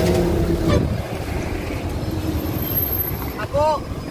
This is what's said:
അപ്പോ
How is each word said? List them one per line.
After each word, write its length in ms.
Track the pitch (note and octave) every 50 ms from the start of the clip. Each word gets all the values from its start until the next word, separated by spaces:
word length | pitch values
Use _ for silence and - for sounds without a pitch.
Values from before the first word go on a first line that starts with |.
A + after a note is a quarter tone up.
| F3 F3 F3+ F3+ F3 F3 E3+ E3+ E3 E3 E3+ E3 - E3 E3 D3+ - - - - - - - - - - - - - - - - - - - - - - - - - - - - - - - - - - - - - - - - - - - - - - - - - - - - G#3+
അപ്പോ 200 | G#3 - C#4+ D4+ D#4 D#4 - - - - - - -